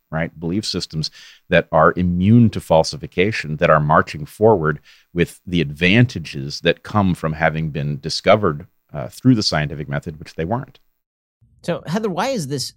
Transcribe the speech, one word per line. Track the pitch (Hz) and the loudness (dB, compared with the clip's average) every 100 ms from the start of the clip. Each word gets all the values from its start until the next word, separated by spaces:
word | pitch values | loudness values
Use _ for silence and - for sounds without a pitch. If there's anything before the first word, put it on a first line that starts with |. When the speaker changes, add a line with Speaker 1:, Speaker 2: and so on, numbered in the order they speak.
| _ | _
Speaker 1:
right? | 78 85 78 | -6 -6 -8
Belief | 82 101 | -6 -4
systems | - 92 - 78 78 - - _ - | -4 -6 -6 -8 -8 -12 -20 _ 0
that | 85 - | 0 2
are | 80 82 87 | 4 4 2
immune | 90 90 98 120 113 | 0 2 6 6 6
to | 92 | 2
falsification, | - 80 78 71 80 - 101 - 73 78 | 2 2 2 -4 -6 -2 -2 -2 -8 0
that | 82 | 4
are | 78 | 4
marching | 76 82 - 78 | 4 2 2 -6
forward | 71 - 110 101 78 76 _ _ _ | -14 2 4 4 0 -4 _ _ _
with | 85 82 - | -4 -4 -4
the | - 87 | -4 -2
advantages | 73 73 90 110 123 92 76 73 69 - | -2 0 4 4 4 0 -10 -10 -10 -2
that | 82 - | -2 -2
come | - 107 95 | -2 0 0
from | 85 80 | 0 -4
having | 78 80 78 80 | -2 -2 -2 -6
been | 71 71 71 | -6 -6 -6
discovered, | 80 - 90 107 98 73 - _ _ | -8 -2 2 2 2 -4 -10 _ _
uh, | 73 60 | -12 -12
through | - 127 | 0 2
the | 117 | 2
scientific | - 80 73 76 71 | 2 -2 -4 -6 -8
method, | 71 - 76 | -8 -8 -14
which | - | -14
they | - | -8
weren't. | 82 120 - _ _ _ _ _ _ _ _ _ | -6 -6 -8 _ _ _ _ _ _ _ _ _
Speaker 2:
So, | - 156 - | -8 -8 -6
Heather, | 202 220 | -6 -4
why | 165 247 | -4 -4
is | 254 131 | -6 -6
this | 139 - | -8 -8